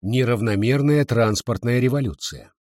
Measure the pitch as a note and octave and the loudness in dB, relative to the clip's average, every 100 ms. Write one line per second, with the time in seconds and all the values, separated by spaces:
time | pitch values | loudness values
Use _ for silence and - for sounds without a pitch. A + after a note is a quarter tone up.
0 | F#2+ B2 B2 A#2+ A2 G2+ G#2+ C#3 C#3+ D3 | -2 0 0 0 0 0 2 2 2 2
1 | C#3+ A#2 A2+ G#2 - A2+ A#2+ A#2+ B2+ B2 | 2 2 2 0 -4 -4 0 0 2 0
2 | C3 C#2+ - - - _ | -4 -6 -12 -14 -20 _